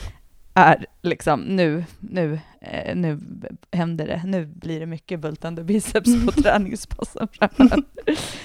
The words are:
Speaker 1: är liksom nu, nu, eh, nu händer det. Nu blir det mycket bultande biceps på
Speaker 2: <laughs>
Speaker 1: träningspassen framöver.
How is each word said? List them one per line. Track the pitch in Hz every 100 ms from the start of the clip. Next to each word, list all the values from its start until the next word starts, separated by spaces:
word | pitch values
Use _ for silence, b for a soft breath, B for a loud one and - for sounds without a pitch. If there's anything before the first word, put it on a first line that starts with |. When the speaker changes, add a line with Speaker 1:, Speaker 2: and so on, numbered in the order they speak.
| b b - - -
Speaker 1:
är | - 156 160 - _
liksom | 175 - - 139
nu, | 78 190 165 156 165 -
nu, | 202 185 160 156 b -
eh, | - - - 180
nu | 165 147 - - - - -
händer | 175 170 160 151
det. | 170 185
Nu | 190 151
blir | 175 165 160
det | 165
mycket | 160 - 175
bultande | 151 156 165 165
biceps | 165 208 - 220 233 240 240
på |
Speaker 2:
<laughs> | 302
Speaker 1:
träningspassen | 240 208 190 226 - - - - 226 -
framöver. | 208 - 262 294 - - - 311 B B